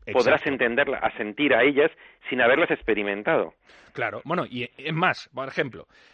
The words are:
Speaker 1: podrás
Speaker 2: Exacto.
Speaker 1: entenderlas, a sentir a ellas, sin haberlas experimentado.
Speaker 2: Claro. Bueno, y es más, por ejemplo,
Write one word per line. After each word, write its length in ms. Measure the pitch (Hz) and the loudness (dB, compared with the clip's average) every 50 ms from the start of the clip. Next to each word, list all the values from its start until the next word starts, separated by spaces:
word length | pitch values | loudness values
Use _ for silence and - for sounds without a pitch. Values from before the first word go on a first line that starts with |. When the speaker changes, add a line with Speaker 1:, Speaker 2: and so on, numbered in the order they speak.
| - | -10
Speaker 1:
podrás 340 | 123 - 131 117 127 151 147 | -2 0 2 4 4 2 2
Speaker 2:
Exacto. 100 | - 156 | 2 -2
Speaker 1:
entenderlas, 500 | 139 123 131 117 120 127 143 147 127 - - | -2 0 0 0 0 0 0 0 -2 -2 -2
a 120 | 110 - | -4 -4
sentir 380 | - 113 104 101 - 147 135 127 | -4 -8 -8 -4 -2 0 2 4
a 80 | 113 123 | 4 4
ellas, 280 | 147 143 135 147 160 - - - - _ _ - - | 4 4 4 2 2 0 -6 -20 -20 _ _ -10 -6
sin 120 | 139 127 | -2 2
haberlas 300 | 123 120 131 151 175 - 160 | 4 4 4 4 2 0 0
experimentado. 840 | - - - 107 104 101 101 98 101 107 156 160 123 90 82 - _ _ _ - - - _ - | -2 -2 -2 -2 -2 -2 -2 -4 -4 -2 0 0 0 0 -2 -6 _ _ _ -20 -20 -20 _ -8
Speaker 2:
Claro. 300 | - 120 107 101 117 - | -6 -6 -6 -6 -6 -6
Bueno, 200 | 139 170 180 139 - | -4 -4 -4 -4 -4
y 180 | 123 123 120 117 _ | -6 -8 -8 -10 _
es 160 | - 135 156 160 | -10 -8 -6 -2
más, 380 | 156 185 175 131 - - - - | 0 2 0 0 -2 -6 -12 -10
por 140 | 127 135 | -10 -10
ejemplo, 400 | 131 - - 151 131 107 82 - _ _ _ _ _ | -6 -4 -4 -4 -4 -6 -14 -18 _ _ _ _ _